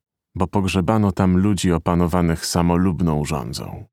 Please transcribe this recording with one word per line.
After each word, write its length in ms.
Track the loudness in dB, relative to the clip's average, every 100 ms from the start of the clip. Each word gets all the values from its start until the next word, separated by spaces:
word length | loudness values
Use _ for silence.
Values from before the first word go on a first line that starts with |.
| _ _ _
bo 120 | -12 -4
pogrzebano 640 | -2 0 0 2 2 2
tam 240 | 2 2 4
ludzi 360 | 2 0 0
opanowanych 760 | 0 0 0 2 2 0 -2 -2
samolubną 760 | 0 2 2 0 0 0 0
żądzą. 640 | -2 -6 -6 -10 -10 -14 -18